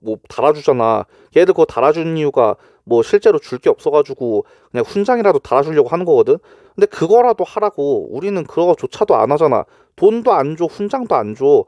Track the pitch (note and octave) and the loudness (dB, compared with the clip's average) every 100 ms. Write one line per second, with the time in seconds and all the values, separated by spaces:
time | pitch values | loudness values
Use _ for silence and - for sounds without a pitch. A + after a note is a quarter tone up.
0 | A2 A2 _ - C3+ D3+ C#3+ B2+ A2+ A2 | -10 -10 _ -2 0 0 0 0 0 -2
1 | G2+ _ _ - D3 B2+ D#3+ - C#3 D#3+ | -4 _ _ 2 2 2 0 2 0 0
2 | E3 D#3+ D3 C3+ A2+ - _ _ - A#2+ | -4 -4 -2 0 0 -2 _ _ -2 -2
3 | A2+ G3+ A3 - - B2+ C#3+ - D3+ D3 | 0 2 2 0 -4 -4 -2 -2 0 0
4 | C#3+ C3+ A#2+ G#2+ - _ _ B2 A#2 G3+ | -2 -4 -4 -4 -6 _ _ -8 -4 -4
5 | G3+ B3 G3+ D3 - B2+ D3 D3+ - E3+ | -2 0 0 0 0 -2 0 0 0 -2
6 | F3+ C3+ A2+ D#3+ - _ _ - - - | 0 2 2 0 -4 _ _ -4 -4 -2
7 | E3 A3+ B3 A3 F3+ G#3 G#3 - C#3+ A#2 | 0 2 2 0 -4 -4 -6 -4 -4 -4
8 | D2 A#2+ F#3+ G3 D3 - F3 - - - | -4 -8 -6 -6 -6 -2 0 0 -4 -4
9 | G#3+ C3 A#2 D3 D#3 A2+ - _ _ _ | 0 2 2 2 2 0 -4 _ _ _
10 | G3 A3+ A#3 F3+ C#3 D#3+ E3 - G#3 C4+ | 2 2 0 0 -2 -4 -8 -6 -6 -6
11 | A#3+ D3 G#2+ G#2+ C3+ C3+ | -2 -4 -4 -2 2 2